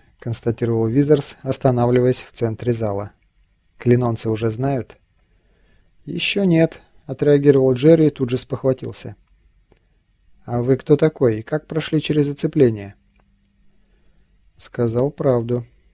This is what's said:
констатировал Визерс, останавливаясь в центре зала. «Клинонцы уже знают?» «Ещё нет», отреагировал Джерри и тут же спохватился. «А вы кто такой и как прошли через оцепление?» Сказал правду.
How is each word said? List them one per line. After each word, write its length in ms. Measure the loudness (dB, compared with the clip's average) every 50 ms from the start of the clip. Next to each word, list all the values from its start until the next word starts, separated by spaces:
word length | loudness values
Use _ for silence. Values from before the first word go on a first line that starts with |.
| _ _ _ -12
констатировал 680 | -8 -8 -8 -6 -4 -4 -4 -2 -2 -2 0 0 0 0
Визерс, 480 | 2 2 2 2 2 0 0 -4 -12 _
останавливаясь 800 | -8 -8 -6 -2 0 0 0 2 2 2 2 2 2 2 0 -2
в 100 | -6 -14
центре 420 | -10 -4 -4 -4 -4 -4 -4 -4 -2
зала. 380 | -2 -2 -4 -4 -6 -8 -10 -14 _ _ _ _ _ _ _ _ _ _ _ _ -4
«Клинонцы 520 | 2 2 4 4 2 0 -4 -4 -4 -4
уже 220 | -4 -2 -2 -4
знают?» 460 | -4 -4 -4 -4 -4 -4 -6 -10 -14 _ _ _ _ _ _ _ _ _ _ _ _ _ _ _ _ _ _ _ _ _ -14
«Ещё 380 | -12 -8 -6 -6 -4 -2 0 2
нет», 380 | 2 4 4 2 2 0 -6 _ _ _ -20 _
отреагировал 680 | -12 -6 -2 2 2 4 4 4 4 4 4 4 2 2
Джерри 340 | 2 4 4 6 6 4 2
и 40 |
тут 180 | 0 -2 -4 -4
же 80 | -4 -4
спохватился. 760 | -6 -6 -8 -4 -2 -2 -2 -2 -4 -12 -12 -12 -14 -14 -16 _ _ _ _ _ _ _ _ _ _ _ _ _ _ _ _ _ _ _ _ _ _ _ -20 _ -12
«А 160 | -6 -4 -2
вы 160 | 0 0 0 0
кто 180 | 2 2 2
такой 440 | 2 2 0 0 2 0 0 0 0
и 20 |
как 260 | -6 -6 -8 -8 -6 -6
прошли 340 | -6 -6 -4 -2 -2 -2
через 280 | -2 0 0 0 0 -2
оцепление?» 680 | -2 -4 -4 -2 2 4 4 4 2 0 -8 -14 -18 _ _ _ _ _ _ _ _ _ _ _ _ _ _ _ _ _ _ _ _ _ _ _ _ _ _ _ _ _ _ _ _ -20
Сказал 540 | -20 -12 -6 -4 -4 -2 0 -2 -2 -2
правду. 540 | -2 -2 -2 0 0 0 0 -2 -4 -4 -6 -8 _ _ _ _